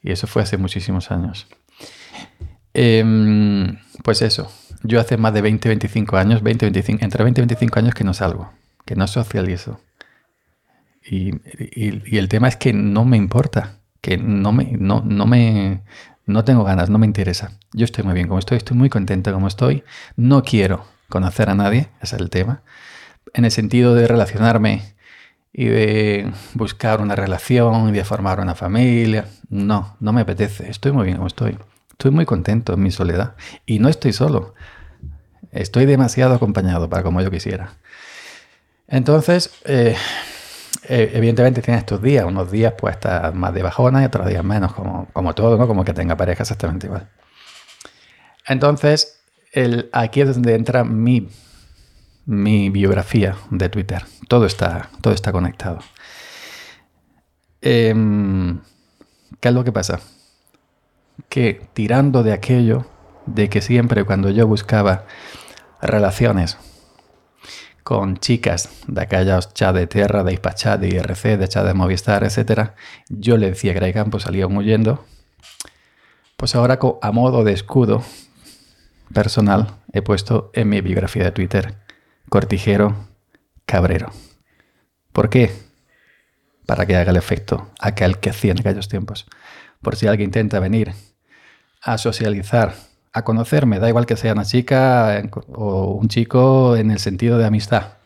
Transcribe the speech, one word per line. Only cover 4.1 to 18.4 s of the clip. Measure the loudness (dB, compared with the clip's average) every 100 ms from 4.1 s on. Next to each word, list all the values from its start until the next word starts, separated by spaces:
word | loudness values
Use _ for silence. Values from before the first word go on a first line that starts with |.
| 0
eso. | 0 -2 -6 -16 -20 -12
Yo | 0 0
hace | 2 0
más | 2
de | 2
veinte, | 0 0 0
veinticinco | 0 -2 -4 0 2
años, | 4 2
veinte, | 2 0
veinticinco, | 0 0 -2 -2
entre | -2 0
veinte | 2 4
y |
veinticinco | 0 0 0 2
años | 0
que | 0
no | -2
salgo, | -2 -2 -4 -10 _ _ _
que | -8
no | -4 -2
socializo. | -2 -4 -4 -4 -4 -10 -16 _ _ -20 _ _ _ _ _ _ _ _ _
Y, | -8 -6 -4
y, | -6 -12 -16 -14 -6 -6 -6 -4
y | -2
el | 0
tema | 2 2
es | 2
que | 0
no | 2 0 2
me | 4 4
importa, | 4 0 0 -2 -6 -14 _ _
que | -4 -2
no | 0 0 2
me, | 0 0 -2
no, | 0 0
no | 0 0 4
me, | 4 4 2 0 -4 -10 -20 -20 _ -2
no | 0
tengo | 4 4
ganas, | 4 2 2
no | 4
me | 4
interesa. | 2 -2 -4 -8 -16 _
Yo | -2
estoy | -2 -2
muy | -2
bien | -2 0
como |
estoy, | -2